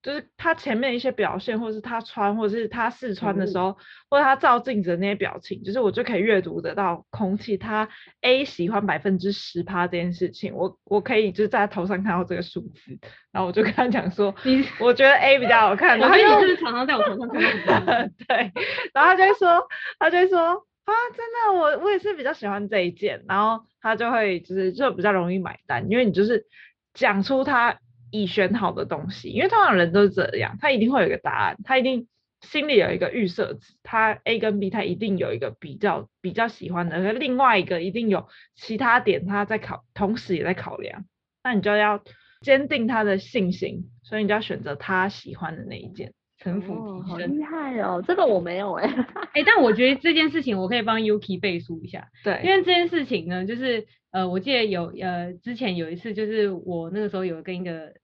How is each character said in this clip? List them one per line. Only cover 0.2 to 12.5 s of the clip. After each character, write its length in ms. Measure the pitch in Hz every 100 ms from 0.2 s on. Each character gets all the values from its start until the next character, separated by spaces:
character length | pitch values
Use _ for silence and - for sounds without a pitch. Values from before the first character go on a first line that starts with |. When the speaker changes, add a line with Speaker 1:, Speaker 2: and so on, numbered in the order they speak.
| - _
Speaker 1:
他 160 | 339
前 240 | 330 285 226
面 180 | 269 240
一 40 |
些 120 | 262
表 280 | - 185 185
现， 200 | 220 220
或 120 | 226
是 100 | 214
他 180 | 226 233
穿， 380 | 226 - 202 220
或 100 | 214
是 200 | 226 214
他 200 | 233 226
试 240 | 247 254 190
穿 200 | 214 196
的 120 | 185
时 100 | 185
候， 120 | 190
Speaker 2:
嗯。 60 | - - - _
Speaker 1:
或 120 | 277
者 40 |
他 120 | 277 269
照 240 | 302 240
镜 240 | 254 214
子 80 | 180
的 60 | 170
那 100 | 196
些 80 | 202
表 240 | 185 -
情， 220 | - 202
就 100 | 196
是 60 | 233
我 120 | 220
就 120 | 220
可 120 | 247 202
以 60 |
阅 180 | 214 202
读 220 | 175 165
得 140 | 160 -
到 280 | 190 170 _
空 260 | - 196 208
气， 180 | - 190
他 320 | 220 214 220 - - _
A 240 | 247 262 277
喜 240 | - 175
欢 160 | 214 202
百 140 | 196
分 180 | 202 185
之 140 | 190
十 320 | 202 - 175
趴 240 | 170 190 175
这 100 | 180
件 160 | 180
事 160 | 175 175
情， 240 | - 202
我， 240 | - 185 -
我 180 | _ 208
可 160 | 196 220
以 140 | 214
就 60 | 180
是 100 | 214
在 100 | 220
他 80 | 202
头 220 | 208 180
上 160 | 196
看 100 | 202
到 100 | 175
这 120 | 175 175
个 80 |
数 180 | 175